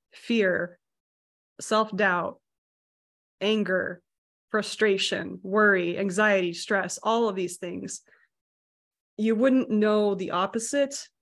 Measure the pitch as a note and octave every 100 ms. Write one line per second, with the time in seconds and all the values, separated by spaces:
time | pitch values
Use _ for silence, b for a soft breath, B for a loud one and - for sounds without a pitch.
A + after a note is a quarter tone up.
0 | _ - - A#3 F#3+ F3 F3 - _ _
1 | _ _ _ _ _ - - A3 G#3+ F#3+
2 | G3+ F3 F3 - _ _ _ _ _ _
3 | _ _ _ _ G3 A3 G3+ F#3 F#3+ F3
4 | _ _ _ _ _ G#3+ - - G#3+ G3
5 | - F#3+ F#3 F#3 F#3+ G#3 G#3 F#3+ F3 F3
6 | G3 F#3 G#3+ G3 F3+ E3+ - G3 F3+ -
7 | G#3+ A3+ A3+ F#3+ F3 F3 F3+ F3+ F#3 -
8 | b b b _ _ _ _ _ _ _
9 | _ - A3 A3 C4 C4 A#3 G#3+ G#3+ G#3+
10 | G#3 F#3+ F#3+ F3 G3 A#3 A3+ C#4+ C#4 C#4
11 | - _